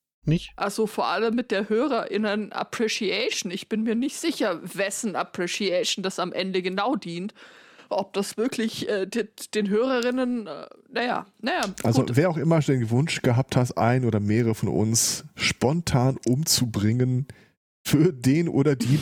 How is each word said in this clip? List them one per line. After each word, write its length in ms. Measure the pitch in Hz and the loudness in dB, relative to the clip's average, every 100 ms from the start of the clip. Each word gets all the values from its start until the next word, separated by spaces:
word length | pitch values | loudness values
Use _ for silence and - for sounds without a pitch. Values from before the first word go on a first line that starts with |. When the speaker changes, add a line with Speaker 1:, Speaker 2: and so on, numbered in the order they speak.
| _ _ - | _ _ 0
Speaker 1:
Nicht? 260 | 160 - - | 0 -2 -6
Speaker 2:
Also 300 | 202 202 214 | -4 0 -2
vor 200 | - 127 | 0 -2
allem 280 | 175 226 | 0 0
mit 160 | 240 240 | 0 -2
der 200 | 196 208 | -2 0
HörerInnen 840 | 220 294 226 - 202 214 214 202 | 0 2 0 -2 -2 -2 -2 -4
Appreciation. 960 | - 208 - 220 - 196 190 440 - 180 | -6 -6 -4 -4 -2 -2 -2 -4 -4 -6
Ich 200 | 190 - | -8 -6
bin 140 | 220 | -4
mir 100 | 226 | -2
nicht 240 | 226 269 - | -2 -4 -4
sicher, 420 | 339 - 220 170 | -4 -2 -2 -2
wessen 540 | 180 165 196 - 220 139 | -8 -4 -4 -2 -4 -4
Appreciation 880 | 180 - 175 - 196 180 - - | -6 -4 -4 -2 0 0 -2 -4
das 160 | 185 - | -6 -4
am 140 | 180 | -6
Ende 260 | - 190 185 | -4 -2 -2
genau 320 | 180 190 220 | -2 -2 -2
dient. 380 | 240 - 170 202 - - - - - - | -2 -6 -8 -10 -12 -20 -20 -20 -18 -6
Ob 240 | - 202 | -6 -4
das 240 | 190 202 - | -4 -4 -2
wirklich, 520 | 254 - 226 - - | -4 -2 -4 -4 -4
äh, 160 | 202 190 | -4 -2
di-, 220 | 233 214 - - | -4 -6 -10 -6
den 140 | 214 202 | -2 0
HörerInnen, 760 | 208 262 254 247 254 247 240 196 | 2 2 0 0 -2 -2 -4 -8
äh, 200 | 143 - - - | -12 -14 -20 -8
naja, 360 | - 240 196 - - | -4 -2 -4 -6 -8
naja, 220 | 233 339 208 185 | -4 -2 -4 -2
Speaker 3:
Also 200 | 113 120 | 2 2
Speaker 2:
gut. 140 | 123 120 | 4 4
Speaker 3:
wer 120 | 180 | 4
auch 60 | 160 | 2
immer 240 | 160 165 | 2 2
den 300 | 147 131 110 | 4 0 2
Wunsch 320 | 120 160 - | 2 2 0
gehabt 340 | 127 120 - 127 | 2 2 2 2
hat, 220 | 123 - | 0 2
ein 260 | 113 127 | 2 4
oder 160 | 120 107 | 2 2
mehrere 340 | 104 110 113 | 2 2 2
von 140 | 107 95 | 0 0
uns 560 | 67 110 113 - - - | 2 2 2 0 -2 -8
spontan 840 | - - - 120 170 - 131 131 - 117 | -4 -2 2 2 2 2 4 4 2 0
umzubringen, 1000 | 127 160 - 120 104 104 120 127 127 139 - _ _ _ _ | 2 2 0 0 2 2 2 2 0 -2 -10 _ _ _ _
für 280 | - 196 175 | 2 4 4
den 360 | 131 127 151 170 | 4 2 2 2
oder 280 | 135 147 131 | 2 2 2
die 240 | 123 135 | 2 2